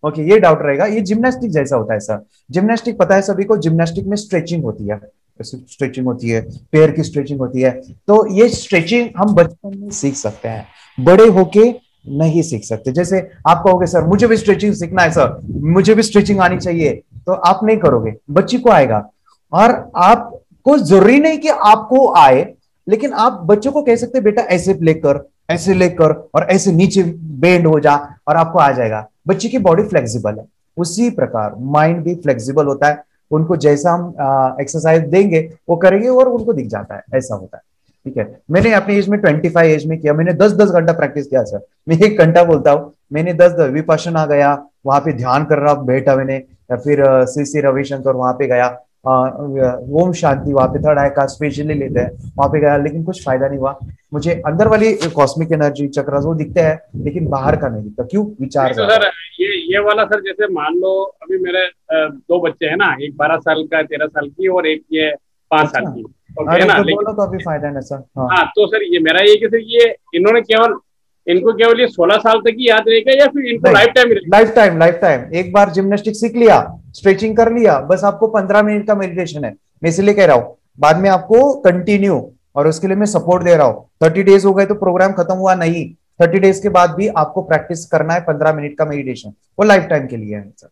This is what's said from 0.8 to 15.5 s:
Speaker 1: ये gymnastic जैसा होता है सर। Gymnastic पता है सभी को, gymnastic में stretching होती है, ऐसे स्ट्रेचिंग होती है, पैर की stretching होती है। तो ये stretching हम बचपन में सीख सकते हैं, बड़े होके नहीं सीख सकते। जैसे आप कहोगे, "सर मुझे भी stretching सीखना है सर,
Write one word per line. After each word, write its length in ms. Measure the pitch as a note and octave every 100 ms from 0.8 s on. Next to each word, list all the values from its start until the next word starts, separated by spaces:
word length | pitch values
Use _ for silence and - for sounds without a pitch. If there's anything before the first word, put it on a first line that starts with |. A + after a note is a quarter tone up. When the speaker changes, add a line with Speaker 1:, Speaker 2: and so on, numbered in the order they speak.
| G#3
Speaker 1:
ये 140 | G#3+
gymnastic 500 | F#3+ A3 B3+ B3+ A#3+
जैसा 260 | D#3 C#3 C3+
होता 180 | G#2+
है 60 | A2
सर। 240 | G2+ G#2+ - _ _
Gymnastic 480 | C3 G#3 A3+ A#3+ A3
पता 160 | A#3
है 80 | G3
सभी 220 | F#3+ F#3
को, 120 | G3+ G#3+
gymnastic 500 | E3 E3 E3 E3+ F#3+
में 100 | G3+
stretching 480 | - F3+ E3 E3+
होती 220 | B2+ G#2 G#2
है, 140 | G#2 - _ _ _
ऐसे 160 | A2 B2+
स्ट्रेचिंग 500 | - - C3+ - B2+
होती 220 | A2+ A#2
है, 120 | A2+ - - _
पैर 180 | D3+ D#3
की 120 | D3
stretching 380 | D#3 D3 C#3 C#3+
होती 200 | B2+ B2+
है। 100 | B2+ B2+
तो 540 | - - - G#3 G#3+
ये 140 | F#3+ A#3
stretching 600 | - - G3 E3 A#3+ A#3 -
हम 180 | G#3
बचपन 380 | F#3 E3 - G3+ G3
में 140 | G3+
सीख 240 | G3+ C#3
सकते 340 | C#3 G#2+ G#2 A#2
हैं, 180 | A2 - _ _ -
बड़े 260 | C3 F#3 A3+
होके 480 | F#3+ F#3 G#3 A3+ B3 _ _ -
नहीं 340 | C#3 D#3+ D#3+
सीख 220 | D#3+ A#2+
सकते। 280 | - A2+ -
जैसे 380 | C3 F3 F#3+ F3+ - D3+
आप 160 | E3+ G3+
कहोगे, 200 | F3+ F3
"सर 180 | E3+
मुझे 220 | D#3 G3 A#3
भी 100 | A3
stretching 380 | G#3+ F3+ G#3
सीखना 280 | G3+ E3+ F#3
है 80 | E3+
सर, 300 | E3 C3 - -